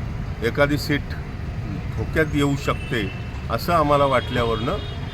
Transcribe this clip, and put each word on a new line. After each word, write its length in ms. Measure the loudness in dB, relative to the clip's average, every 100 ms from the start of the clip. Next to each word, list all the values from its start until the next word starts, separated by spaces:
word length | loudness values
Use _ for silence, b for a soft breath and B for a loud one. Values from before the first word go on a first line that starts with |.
| -4 -6 -6 -2
एखादी 340 | 0 2 2 2
सीट 240 | 0 0 -2 -6 -8 -8 -6 -6 -4 -4 -4 -4
धोक्यात 280 | -2 0 2
येऊ 220 | 2 2 2 0
शकते 460 | -2 -2 -2 -2 -4 -6 -6 -4
असं 240 | -2 2
आम्हाला 320 | 4 6 6 6
वाटल्यावरनं 720 | 4 2 2 2 2 0 -2 -4 -6 -4